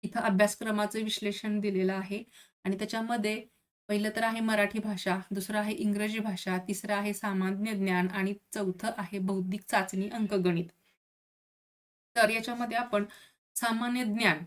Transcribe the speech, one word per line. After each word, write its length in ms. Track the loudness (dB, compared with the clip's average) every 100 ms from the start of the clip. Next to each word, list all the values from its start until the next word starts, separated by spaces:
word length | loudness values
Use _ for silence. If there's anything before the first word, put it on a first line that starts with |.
इथं 160 | -4 -2
अभ्यासक्रमाचं 840 | 2 4 4 4 -2 0 0 -2
विश्लेषण 560 | -2 -2 -2 -4 -2 0
दिलेलं 340 | 2 2 2
आहे 300 | 0 -4 -6 -8 -20 -20 _ -4
आणि 120 | -2
त्याच्यामध्ये 580 | -2 -4 -2 0 0 -2 -8 _ _ _ -2
पहिलं 200 | 0 0 0
तर 80 |
आहे 160 | 0 0
मराठी 400 | 2 4 2 2
भाषा, 380 | -4 -2 0 0 -2
दुसरं 280 | -6 -2 -2
आहे 140 | 0 0
इंग्रजी 440 | 0 2 0 -2
भाषा, 380 | -2 -4 -2 -2 -2
तिसरं 260 | -6 -2 0
आहे 180 | 0
सामान्य 600 | -2 -2 0 0 0 -2 0
ज्ञान 320 | 2 2 2
आणि 240 | 0 -2 -2 _
चौथं 380 | -4 -2 -2 -4 -4
आहे 220 | -6 -2
बौद्धिक 400 | 0 0 0 -4 0
चाचणी 400 | 0 0 -2 -2
अंकगणित. 560 | -2 0 2 2 2 -2 _ _ _ _ _ _ _ _ _ _ _ _ _ _ 4
तर 140 | 4
याच्यामध्ये 480 | 4 -4 -4 -2 -2
आपण 280 | 0 0 -2 -8 -20 _ _ -4
सामान्य 480 | -2 0 0 0 0
ज्ञान 320 | 2 2 2